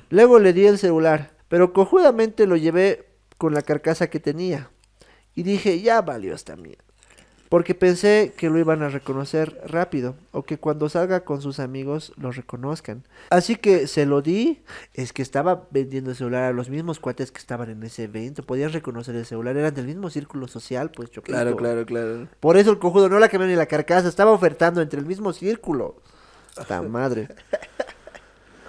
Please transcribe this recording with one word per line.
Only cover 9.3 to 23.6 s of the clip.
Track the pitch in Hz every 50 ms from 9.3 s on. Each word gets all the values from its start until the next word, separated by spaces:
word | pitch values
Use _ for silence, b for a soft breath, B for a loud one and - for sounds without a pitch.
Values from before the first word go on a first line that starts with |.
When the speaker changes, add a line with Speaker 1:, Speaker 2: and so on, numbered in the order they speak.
| - 156 156 156 - - -
Speaker 1:
rápido, | - 151 170 185 175 - 139 123 123 131 - _ _ -
o | 147 -
que | - 156 -
cuando | - 156 147 151 151
salga | 151 - 175 175 180 185 180
con | 180 - 147 139
sus | 139 143 139 147
amigos | 135 127 131 135 135 139 147 156 151 - -
lo | - 139 127
reconozcan. | 120 127 - - - 123 127 143 160 - - - 107 123 - b b b b b
Así | 170 180 175 - 233
que | - - 208 190 170 135
se | - - 156 147
lo | 139 143 143
di. | 139 156 180 208 240 330 302 - _ B B B B B B
Es | - 131 120 -
que | - 131
estaba | - - 139 151 180 180 165 - -
vendiendo | - 139 139 135 135 135 131 127
el | 123
celular | 123 127 120 123 127 127
a | 127 123
los | 123 123 127
mismos | 139 156 165 170 156 -
cuates | - 127 123 - 131 -
que | - -
estaban | - - 127 120 120 113
en | 110 107
ese | 113 113 - - 113
evento. | 104 107 110 113 131 147 147 131
Podías | - 127 131 143 156
reconocer | 160 160 156 139 120 117 120 127 117
el | 117 113
celular, | - 117 113 117 123 135
eran | 143 151 156 147
del | 135 123
mismo | 131 156 190 196 175
círculo | 147 151 143 - - 139 127
social, | 123 - 117 - - 127 123 147 160
pues, | - - 120 117
Chopito. | - 107 - - 135
Speaker 2:
Claro, | 123 120 120 117
claro, | 101 120 120 120 117 113
claro. | 110 117 117 117 110 117 117 120 - _ _
Speaker 1:
Por | - 156 170
eso | 196 208 220
el | 208
cojudo | - 175 175 170 196 196 185
no | 196
la | 208 220 -
cambió | 196 185 185
ni | 185 180
la | 170